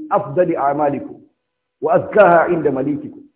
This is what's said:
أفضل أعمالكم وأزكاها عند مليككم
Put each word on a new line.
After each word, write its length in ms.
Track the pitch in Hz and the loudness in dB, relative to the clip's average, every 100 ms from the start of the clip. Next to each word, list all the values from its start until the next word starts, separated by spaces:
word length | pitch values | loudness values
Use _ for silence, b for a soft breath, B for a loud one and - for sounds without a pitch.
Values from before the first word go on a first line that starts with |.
| - | -4
أفضل 440 | 190 143 139 175 - | -4 -2 0 0 0
أعمالكم 640 | 139 143 143 131 - - _ _ _ _ _ _ | -2 0 -2 -4 -10 -16 _ _ _ _ _ _
وأزكاها 580 | 156 175 - 214 185 160 | 0 0 2 4 6 6
عند 300 | 147 170 147 | 2 0 -2
مليككم 520 | 131 143 143 - - - | -2 -4 -6 -8 -18 -20